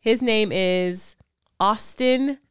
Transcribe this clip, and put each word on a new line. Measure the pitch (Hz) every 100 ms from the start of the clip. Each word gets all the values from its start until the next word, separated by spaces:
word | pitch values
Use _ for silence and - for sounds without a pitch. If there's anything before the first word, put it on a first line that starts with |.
His | 226 240
name | 254 220 208
is | 180 185 180 180 180 - - _ _ _ _
Austin | 190 214 - - 254 254 269 277 _